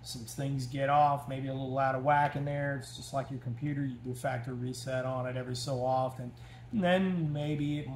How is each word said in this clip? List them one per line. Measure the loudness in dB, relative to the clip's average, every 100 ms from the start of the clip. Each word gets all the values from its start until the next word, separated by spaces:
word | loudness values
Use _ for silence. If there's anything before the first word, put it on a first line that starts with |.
some | -10 -10
things | -10 -4 -2 -2 -2
get | 0 4
off, | 6 6 4 -2
maybe | -4 -4
a |
little | -4 -2 2
out | 2
of | 4
whack | 4 6 4 2
in |
there. | -2 0 -2 -2
It's | -6 -12
just | -4
like | -4 -4
your | -6
computer, | -6 -4 -2 0 -2
you | -4
do | -6
a |
factory | -4 -2 -2 -4
reset | -4 -4 -4 -4 -2 -2
on | -2 -2
it | -4
every | -4 -4
so | -2 0
often, | 2 2 2 -2 -10 -12 -16 -16 -4
and | 2
then | 4 6 4 2 0
maybe | 0 0 0 0 -2
it | -4